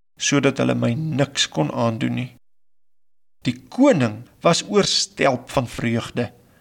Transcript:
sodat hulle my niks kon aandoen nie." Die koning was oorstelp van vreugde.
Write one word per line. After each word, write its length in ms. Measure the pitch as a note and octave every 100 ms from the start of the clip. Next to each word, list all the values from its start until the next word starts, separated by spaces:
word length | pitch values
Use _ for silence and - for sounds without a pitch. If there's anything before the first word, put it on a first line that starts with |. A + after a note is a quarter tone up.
| _ -
sodat 420 | - C#3+ C#3 D3
hulle 160 | B2+
my 180 | B2 A#2+
niks 560 | A#2+ D#3+ B2+ C#3 - -
kon 240 | - D3+
aandoen 420 | - A#2 A2+ B2+
nie." 180 | A#2+ B2+ - _ _ _ _ _ _ _ _ _ _
Die 180 | C3 A#2+ -
koning 600 | - C#4+ F#3 A#2 G#2+ A#2+ _
was 240 | E3+ E3 -
oorstelp 840 | G3+ F#3 - - - - - -
van 180 | C#3 A#2+
vreugde. 640 | - A#2 A2+ - B2+ A#2+ - _ _